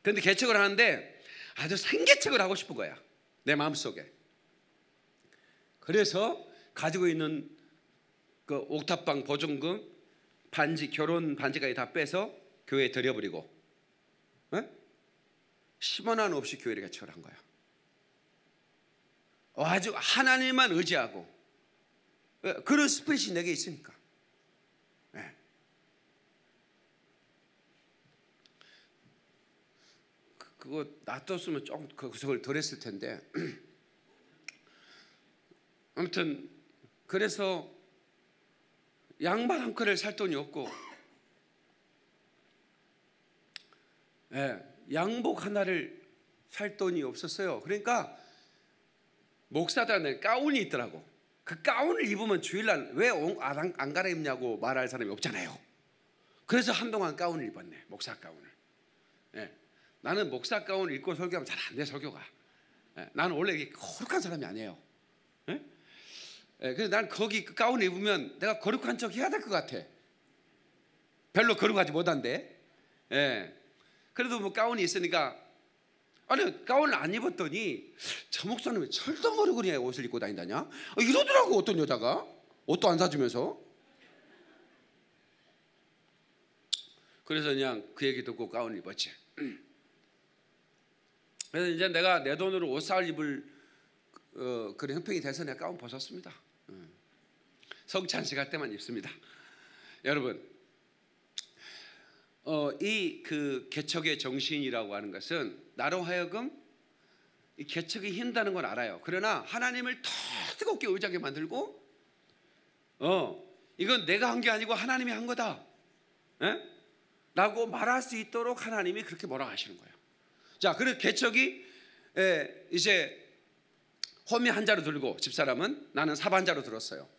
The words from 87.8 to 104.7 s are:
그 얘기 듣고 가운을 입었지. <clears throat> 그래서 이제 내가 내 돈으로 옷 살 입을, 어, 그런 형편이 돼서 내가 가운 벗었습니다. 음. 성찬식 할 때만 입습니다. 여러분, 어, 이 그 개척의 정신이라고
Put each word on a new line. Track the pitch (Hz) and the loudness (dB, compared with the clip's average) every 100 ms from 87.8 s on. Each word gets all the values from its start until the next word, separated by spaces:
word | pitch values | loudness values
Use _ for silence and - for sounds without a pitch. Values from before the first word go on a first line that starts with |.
| - - | -8 -2
그 | 135 | 0
얘기 | 127 | 0
듣고 | 123 107 107 | -6 -6 -4
가운을 | 113 117 101 | -4 -4 -6
입었지. | 92 101 - - _ - | -10 -6 -8 -8 _ -8
<clears throat> | 139 98 - _ _ _ _ _ _ _ _ _ _ _ _ _ _ _ _ _ - | -8 -8 -20 _ _ _ _ _ _ _ _ _ _ _ _ _ _ _ _ _ -6
그래서 | 160 175 | 0 0
이제 | 165 190 | 2 4
내가 | 165 185 175 | 6 6 4
내 | 131 156 | 2 0
돈으로 | 190 185 165 | 0 0 0
옷 | 139 | -2
살 | 151 185 175 | 0 0 0
입을, | 151 151 135 - - - _ _ _ _ - _ - | -2 -2 -4 -10 -20 -20 _ _ _ _ -20 _ -8
어, | 127 120 107 - | -6 -4 -6 -8
그런 | 139 151 | -6 -6
형편이 | - 185 | -4 -4
돼서 | 139 143 | -4 -6
내가 | 151 131 165 | -8 -6 -8
가운 | 139 | -8
벗었습니다. | 120 131 - 180 180 - _ _ - | -12 -12 -10 -12 -16 -20 _ _ -20
음. | 95 156 - _ _ _ _ _ _ - - - | -20 -20 -20 _ _ _ _ _ _ -20 -20 -4
성찬식 | 190 180 165 165 139 | -2 -2 -4 -2 -4
할 | 139 | -4
때만 | 156 131 | -4 -4
입습니다. | 101 - 117 - - - - - - - - - - 139 | -6 -8 -8 -8 -16 -20 -20 -20 -20 -20 -20 -20 -8 -2
여러분, | 147 127 98 - - _ _ _ _ _ _ _ - - - - - - - - _ _ _ | 0 -2 -6 -12 -20 _ _ _ _ _ _ _ -14 -14 -20 -20 -20 -20 -20 -20 _ _ _
어, | 151 156 143 139 | -4 0 -2 -2
이 | 202 220 175 - | 0 0 0 -4
그 | - 151 143 131 - | -6 -2 -2 -2 -4
개척의 | 156 151 170 156 143 | -6 -2 -2 0 0
정신이라고 | 135 135 131 151 135 | -2 -2 -2 -2 -2